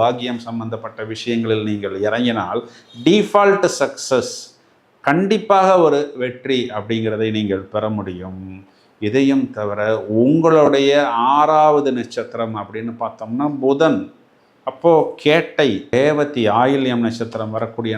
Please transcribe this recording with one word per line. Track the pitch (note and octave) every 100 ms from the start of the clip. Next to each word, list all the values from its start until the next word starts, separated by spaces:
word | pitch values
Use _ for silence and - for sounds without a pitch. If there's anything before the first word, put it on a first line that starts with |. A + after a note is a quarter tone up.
பாக்கியம் | A#2 B2 B2 A#2+ A#2+
சம்பந்தப்பட்ட | A#2 A2+ A2+ A2+ - A2
விஷயங்களில் | A2 A#2+ A#2 A2+ A2 A2
நீங்கள் | G#2 G2+ F#2+ G#2
இறங்கினால் | A2+ B2 A2+ F2+ A2 - - _ A#2+ C3
டிஃபால்ட் | G#3 - G3+ G3+ F#3+ F#3 -
சக்சஸ், | C3+ - - B2+ - - - _ _ _ _ _ -
கண்டிப்பாக | G#3 G3 - - G3 F#3+ F#3
ஒரு | D#3+ C#3 D3 B2+
வெற்றி | B2 B2 C3+ B2+ G2+ G#2+
அப்படிங்கிறதை | G2+ A2+ A2+ G#2+ A2 A2
நீங்கள் | G#2 F#2+ F#2+
பெற | G#2+ G#2+ G#2
முடியும். | F#2+ F2+ F#2 F#2 F#2+ F#2+ G2 _ _ _ G#2+
இதையும் | B2+ C3+ C3+ A#2 G#2+
தவிர | G#2 G2+ G#2+ A2 G2+ A2
உங்களுடைய | B2+ D#3+ D#3+ D#3+ C#3+ C#3 C#3 C#3+ C#3 A#2 B2
ஆறாவது | C#3+ D3+ D#3 D3+ D3 C#3 B2
நட்சத்திரம் | A2+ - A2+ A#2 A2+ G#2+
அப்படின்னு | G2+ A2 A#2 A#2
பார்த்தோம்னா | A2+ - A2 A#2+ D3 C#3
புதன். | C3 C#3 D#3+ A2+ F#2+ - _ _ _ _ -
அப்போ | - E3+ D#3+ - -
கேட்டை, | D3 D#3+ D#3+ - C#3 G2 - A#2+
ரேவதி, | C#3+ D3 C#3+ C3 G#2+ G#2+
ஆயில்யம் | B2+ C#3 C3 A#2+ A#2
நட்சத்திரம் | A#2 A2+ A2+ A2 A2
வரக்கூடிய | A2+ - A2+